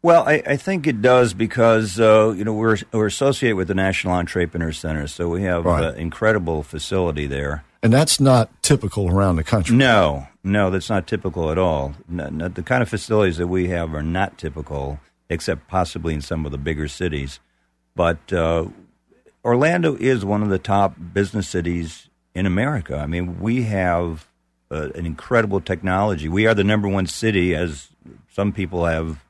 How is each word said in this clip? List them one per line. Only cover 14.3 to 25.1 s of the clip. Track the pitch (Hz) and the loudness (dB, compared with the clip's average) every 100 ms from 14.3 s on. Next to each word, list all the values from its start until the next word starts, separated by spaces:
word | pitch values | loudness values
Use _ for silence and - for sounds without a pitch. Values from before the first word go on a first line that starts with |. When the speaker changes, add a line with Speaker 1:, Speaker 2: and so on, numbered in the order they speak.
| - | -4
Speaker 1:
typical, | 80 76 73 71 69 71 _ _ _ | -10 -10 -10 -8 -8 -10 _ _ _
except | 85 - 80 _ | -6 -4 -6 _
possibly | 92 87 85 82 | -4 -4 -4 -6
in | 76 | -6
some | 69 82 | -6 -6
of | 73 | -6
the | 69 | -6
bigger | 73 78 73 | -6 -6 -8
cities. | - 90 73 69 - _ _ _ _ _ | -6 -6 -6 -8 -12 _ _ _ _ _
But, | - 85 80 - | -2 0 0 -4
uh, | 90 82 82 80 - - _ _ _ _ _ | -2 0 0 -2 -10 -20 _ _ _ _ _
Orlando | 120 120 156 175 160 135 | 0 2 2 2 0 0
is | 131 127 | 0 0
one | 98 104 | 0 0
of | 104 | 0
the | 95 | -2
top | - 98 98 - 87 | 0 2 2 -2 -6
business | 101 101 107 95 | -2 -2 -2 -4
cities | 90 85 87 80 - _ _ _ | -4 -2 -4 -6 -12 _ _ _
in | 90 95 | -4 -2
America. | 90 135 139 80 73 | 0 -2 -4 -6 -6
I | |
mean, | 73 85 90 87 | -4 -4 -6 -4
we | 104 123 | -2 -2
have, | 113 98 90 87 87 80 _ _ _ _ _ | -2 0 0 0 -2 -6 _ _ _ _ _
uh, | 78 76 | -8 -8
an | 82 | -6
incredible | 82 | -8